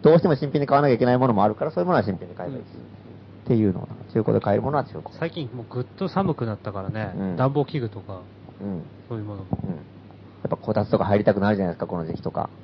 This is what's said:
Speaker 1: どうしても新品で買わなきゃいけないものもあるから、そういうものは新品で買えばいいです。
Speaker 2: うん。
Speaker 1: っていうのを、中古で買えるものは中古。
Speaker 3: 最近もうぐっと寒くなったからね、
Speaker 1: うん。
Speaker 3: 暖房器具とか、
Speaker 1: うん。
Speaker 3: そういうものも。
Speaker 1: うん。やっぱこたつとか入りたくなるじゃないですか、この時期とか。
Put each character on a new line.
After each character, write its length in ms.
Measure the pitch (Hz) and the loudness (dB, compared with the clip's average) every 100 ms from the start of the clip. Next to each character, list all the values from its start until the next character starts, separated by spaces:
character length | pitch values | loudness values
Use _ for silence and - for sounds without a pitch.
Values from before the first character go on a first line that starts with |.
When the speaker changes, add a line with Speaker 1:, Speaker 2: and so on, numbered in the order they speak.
Speaker 1:
ど 120 | 147 | 6
う 40 | 165 | 8
し 40 | |
て 60 | 185 | 6
も 80 | 139 | 0
新 160 | 143 | 0
品 100 | 143 | 0
で 60 | 135 | 4
買 80 | 139 | 4
わ 40 | |
な 60 | 143 | 6
き 40 | |
ゃ 20 | |
い 40 | 117 | 4
け 80 | 123 | 4
な 80 | |
い 40 | 123 | 4
も 100 | 131 | 4
の 60 | |
も 100 | 104 | 4
あ 40 | 104 | 2
る 80 | 107 | 2
か 100 | 147 | -4
ら、 60 | |
そ 100 | 175 | -2
う 20 | |
い 0 | |
う 20 | 175 | 2
も 80 | |
の 40 | 156 | 2
は 60 | |
新 120 | 101 90 | 2 -4
品 120 | 87 | -8
で 80 | 90 | -10
買 120 | 151 | -8
え 20 | |
ば 80 | 135 | -8
い 20 | |
い 40 | |
で 60 | - | -12
す。 40 | - | -16
Speaker 2:
う 20 | |
ん。 40 | - - - - - - - | -18 -20 -20 -20 -20 -10 0
Speaker 1:
っ 20 | |
て 60 | 117 | 4
い 140 | 107 | 4
う 40 | |
の 80 | 87 | 2
を、 60 | - - - | -6 -14 -4
中 100 | 113 | -2
古 100 | 104 | 2
で 60 | 110 | 2
買 140 | 104 | 2
え 40 | 104 | 0
る 40 | |
も 100 | 127 | 2
の 60 | 147 | -2
は 60 | |
中 100 | 120 78 | -4 -10
古。 40 | - - | -12 -8
Speaker 3:
最 120 | 165 | -8
近 180 | 170 127 | -6 -10
も 100 | 123 | -10
う 20 | 110 | -8
ぐ 120 | 123 | -8
っ 20 | |
と 240 | 127 - 185 | -8 -6 -4
寒 260 | 185 190 147 | 0 0 0
く 100 | 113 | -4
な 100 | 104 | -6
っ 20 | |
た 140 | - | -8
か 100 | 98 | -8
ら 80 | 95 | -6
ね、 240 | 107 104 92 | -6 -6 -4
Speaker 1:
う 60 | 95 | -4
ん。 40 | 85 | 0
Speaker 3:
暖 160 | 131 | 2
房 120 | 143 139 | 2 -2
器 140 | 147 | -2
具 100 | 117 | -6
と 100 | 98 | -8
か、 220 | 92 95 92 - - - | -14 -14 -14 -20 -20 -10
Speaker 1:
う 20 | |
ん。 200 | 98 90 80 - - | -8 -8 -10 -16 -12
Speaker 3:
そ 60 | 113 | -10
う 20 | |
い 40 | |
う 20 | |
も 120 | 104 101 | -8 -10
の 80 | |
も。 40 | 95 90 | -8 -6
Speaker 1:
う 20 | 98 | -6
ん。 20 | |
や 60 | 80 - - - - - - - | -8 -12 -20 -20 -20 -20 -8 -6
っ 20 | |
ぱ 80 | - | -4
こ 160 | - | -2
た 120 | 107 104 | 0 2
つ 60 | |
と 60 | 113 | 2
か 80 | 95 | 4
入 140 | 104 | 4
り 40 | |
た 100 | 104 | 4
く 60 | 98 | 4
な 100 | 101 | 2
る 60 | 104 | 2
じ 60 | |
ゃ 40 | 90 | 0
な 60 | |
い 20 | |
で 40 | 82 | -2
す 20 | |
か、 80 | 82 | -6
こ 100 | 90 | -4
の 80 | 80 | -6
時 80 | |
期 80 | 85 | -6
と 100 | - | -6
か。 180 | 80 - - | -6 -8 -10